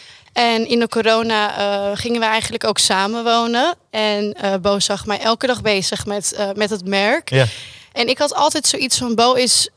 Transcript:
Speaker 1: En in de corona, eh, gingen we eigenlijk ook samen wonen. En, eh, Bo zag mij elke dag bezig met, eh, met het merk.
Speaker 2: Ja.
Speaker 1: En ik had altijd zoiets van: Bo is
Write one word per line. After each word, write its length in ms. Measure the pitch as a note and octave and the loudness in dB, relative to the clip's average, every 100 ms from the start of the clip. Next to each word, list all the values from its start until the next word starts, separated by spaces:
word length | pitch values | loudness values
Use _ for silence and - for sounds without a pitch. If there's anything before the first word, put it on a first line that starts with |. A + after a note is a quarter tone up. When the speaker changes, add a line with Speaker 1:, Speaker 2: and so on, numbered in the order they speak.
| - - - | -20 -20 -6
Speaker 1:
En 340 | - A#3 A3+ A3+ | 0 2 2 2
in 100 | A#3 | 0
de 100 | A#3 | 0
corona, 680 | A3+ A3 A3+ A3+ A3 G#3 - | 0 2 2 2 0 0 -2
eh, 320 | G3+ G3+ G3+ G#3 | -2 0 -2 -4
gingen 220 | A#3 A#3 | -2 0
we 60 | A3 | 0
eigenlijk 380 | A3 - A#3+ | 0 -2 -4
ook 140 | A3+ - | -2 0
samen 460 | - F#3+ G3+ A#3 | 2 2 0 -2
wonen. 500 | A#3 A#3 A#3 A#3 D#4+ F4 _ | 0 2 2 0 0 -2 _
En, 420 | A3 G#3+ G#3 G#3 | -2 0 0 -4
eh, 220 | - G3 G3 | -4 -2 0
Bo 160 | G3+ G3+ | 0 0
zag 260 | - G3+ - | 0 -2 -4
mij 140 | G3+ | -2
elke 260 | A3 A3+ B3 | 0 0 0
dag 140 | A3+ | -2
bezig 440 | G#3+ G3 F#3 G3+ G#3 | 0 0 0 -4 -4
met, 260 | G3+ - | -4 -4
eh, 160 | - G3+ | -4 -4
met 160 | G3+ G#3 | -2 -2
het 140 | G#3+ F#3 | -2 -2
merk. 440 | G3 G#3 D#4 - | 0 2 0 2
Speaker 2:
Ja. 160 | C3 A#2+ - - - - | 2 2 0 -16 -20 -14
Speaker 1:
En 160 | - A#3+ | -4 -2
ik 100 | C4 | 0
had 160 | D4 | 0
altijd 320 | - D4+ D#4 - | 2 2 2 0
zoiets 320 | - C4 - | 0 0 -2
van: 160 | B3 | 0
Bo 180 | A3+ A#3+ | 2 4
is 360 | B3+ B3 - - | 4 2 2 0